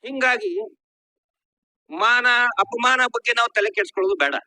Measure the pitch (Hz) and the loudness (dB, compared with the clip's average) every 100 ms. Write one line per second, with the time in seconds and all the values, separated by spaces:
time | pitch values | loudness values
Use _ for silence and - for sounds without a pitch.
0 | 240 269 254 247 214 175 427 _ _ _ | -10 -2 0 0 -2 -6 -8 _ _ _
1 | _ _ _ _ _ _ _ _ _ - | _ _ _ _ _ _ _ _ _ -2
2 | 226 247 247 240 247 233 - 240 240 254 | 2 4 2 2 2 0 -4 0 0 2
3 | 247 233 - 233 233 - 208 202 196 - | 0 -2 -2 0 0 0 -2 -2 -4 -2
4 | 190 190 143 135 | -2 0 0 -2